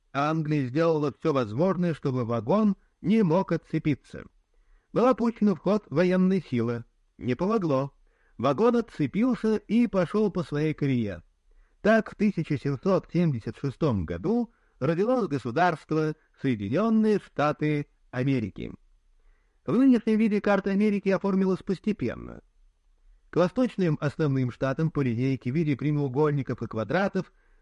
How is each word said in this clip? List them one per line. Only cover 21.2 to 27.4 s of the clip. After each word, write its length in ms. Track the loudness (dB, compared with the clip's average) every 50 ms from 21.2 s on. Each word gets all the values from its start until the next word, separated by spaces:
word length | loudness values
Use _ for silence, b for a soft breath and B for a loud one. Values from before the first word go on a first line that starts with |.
| 0 0 0 2 2 0 0 -2 -4
постепенно. 760 | -6 -6 -4 -2 -4 -4 -2 -4 -6 -6 -8 -12 -14 -16 -18 -20 _ _ _ _ _ _ _ _ _ _ _ _ -20 -20 _ _ -4
К 60 | 0
восточным 600 | 0 0 0 2 0 -2 0 0 0 0 0 0 0
основным 520 | -2 -4 -2 -2 -2 0 0 0 -2 -2
штатам 400 | -4 -4 -4 -4 -2 -2 -2 -2
по 100 | 0 0
линейке 500 | -2 0 0 0 0 -2 -2 -2 -4 -4
в 40 | -2
виде 200 | -2 0 0 -2
прямоугольников 880 | -2 -2 -2 0 0 -2 -2 0 0 0 2 0 -2 -2 -4 -6 -6
и 60 | -6
квадратов 640 | -8 -6 -6 -4 -2 -2 0 0 0 -2 -4 -6 -6 _ _